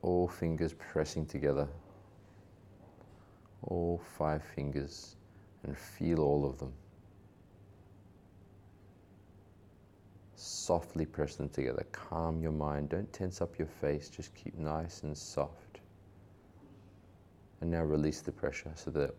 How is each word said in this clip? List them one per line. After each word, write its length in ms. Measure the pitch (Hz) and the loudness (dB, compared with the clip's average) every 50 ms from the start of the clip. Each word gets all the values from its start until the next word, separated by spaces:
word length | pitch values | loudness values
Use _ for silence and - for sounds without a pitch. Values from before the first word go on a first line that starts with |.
| - | 2
all 240 | 90 90 87 90 | 4 6 6 6
fingers 460 | 87 - - 87 82 82 78 82 80 - | 4 2 0 2 2 4 4 2 0 0
pressing 520 | - - - - 80 78 - - 82 76 | -4 -8 -2 2 2 2 2 0 -2 -2
together, 420 | 71 - 69 73 71 69 69 71 69 71 - - - - - - - - - - - - - - - - - - - - - - - - - - - - - - - - - - - - - - | -2 -2 2 4 4 4 4 2 0 -2 -10 -14 -16 -20 -20 -20 -20 -20 -20 -20 -20 -20 -20 -20 -20 -20 -20 -20 -20 -20 -20 -20 -20 -20 -20 -20 -20 -20 -20 -20 -20 -20 -20 -20 -20 -14 -10 -6
all 360 | - 92 87 85 87 87 85 - - - - | -2 0 2 2 2 0 0 -2 -8 -4 0
five 240 | 78 76 76 76 - | 2 2 2 2 -2
fingers, 720 | - - - 71 71 71 71 69 71 - - - - - - - - - - - - - - - | -4 -4 -4 -2 0 0 -2 -2 -4 -6 -12 -14 -16 -18 -20 -20 -20 -20 -20 -20 -20 -16 -10 -6
and 120 | - 71 | -6 -6
feel 440 | - - - - - 80 80 85 80 | -6 -8 -12 -4 0 2 4 6 6
all 260 | 76 71 73 73 71 | 8 6 6 6 4
of 140 | 69 65 - | 2 0 -2
them. 120 | - 69 64 - - - - - - - - - - - - - - - - - - - - - - - - - - - - - - - - - - - - - - - - - - - - - - - - - - - - - - - - - - - - - - - - - - - - - - - - | -6 -8 -8 -12 -16 -20 -20 -20 -20 -20 -20 -20 -20 -20 -20 -20 -20 -20 -20 -20 -20 -20 -20 -20 -20 -20 -20 -20 -20 -20 -20 -20 -20 -20 -20 -20 -20 -20 -20 -20 -20 -20 -20 -20 -20 -20 -20 -20 -20 -20 -20 -20 -20 -20 -20 -20 -20 -20 -20 -20 -20 -20 -20 -20 -20 -20 -20 -20 -20 -20 -20 -20 -20 -20 -18
Softly 720 | - - - - - - - 90 82 - - - 82 80 | -14 -10 -8 -8 -4 2 2 2 2 2 0 -2 -2 -2
press 300 | 76 - - 73 71 - | 0 0 0 0 0 0
them 120 | - 69 69 | -4 -4 -4
together. 340 | - - 67 62 62 - - - | -2 0 0 0 0 -2 -4 -6
Calm 480 | - - - - 82 82 82 82 80 80 | -8 -10 -8 -4 -2 0 0 2 2 2
your 120 | 80 80 | 0 2
mind. 380 | 78 76 76 76 73 71 73 71 | 2 2 2 2 2 0 0 0
Don't 220 | - 92 104 - | 0 -2 -2 -4
tense 300 | - - 95 92 90 - | -4 -4 -4 -2 0 -2
up 160 | 85 - - | -2 -2 0
your 100 | - 80 | -4 -4
face. 420 | - - - - 71 73 76 - - | -4 -2 0 2 2 2 0 -2 -8
Just 260 | - - - - - | -10 -10 -12 -12 -12
keep 200 | - - - - | -10 -10 -8 -6
nice 460 | 80 78 76 78 80 82 82 - - | -4 -2 0 0 0 -2 -4 -6 -6
and 160 | - 76 73 | -6 -6 -6
soft. 640 | - - - - 73 69 71 80 - - - - - - - - - - - - - - - - - - - - - - - - - - - - - - - - - - - - - - - - - | -6 -8 -4 0 0 0 0 -2 -14 -18 -18 -20 -20 -20 -20 -20 -20 -20 -20 -20 -20 -20 -20 -20 -20 -20 -20 -20 -20 -20 -20 -20 -20 -20 -20 -20 -20 -20 -20 -20 -20 -20 -20 -20 -20 -20 -18 -10 -4
And 100 | 82 85 | 0 0
now 100 | 82 82 | 2 2
release 400 | 82 76 78 78 76 78 76 - | 4 4 4 4 4 2 2 0
the 100 | - - | -6 -8
pressure 400 | - - - 71 71 - - 78 78 | -6 -2 -2 -2 -2 -2 -8 -8 -8
so 160 | - - - | -8 -6 -2
they're 180 | 76 76 71 - - | 0 2 2 0 0